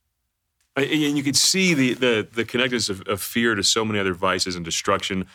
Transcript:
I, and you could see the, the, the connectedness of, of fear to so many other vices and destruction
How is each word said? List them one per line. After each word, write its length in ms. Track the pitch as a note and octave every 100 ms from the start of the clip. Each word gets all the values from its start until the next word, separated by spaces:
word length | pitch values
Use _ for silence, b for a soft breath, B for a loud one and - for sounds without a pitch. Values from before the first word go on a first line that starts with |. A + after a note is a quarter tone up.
| _ _ _ _ _ _ _ -
I, 60 |
and 360 | D3 D#3 D3 D3
you 60 |
could 120 | C#3 C3+
see 380 | - F#3 F#3
the, 200 | D3+ B2+
the, 340 | B2 B2 A2+ G2+
the 120 | A#2
connectedness 440 | A2+ A#2+ B2+ B2 G#2
of, 140 | F#2+
of 180 | G2 G2+
fear 340 | - A#2+ A#2
to 80 | G#2+
so 200 | F2 A2+
many 140 | A2 G#2
other 160 | G2
vices 400 | F2+ F#2+ F#2 F#2+
and 100 | F2+
destruction 600 | E2+ - - F#2+ - F#2+ F2+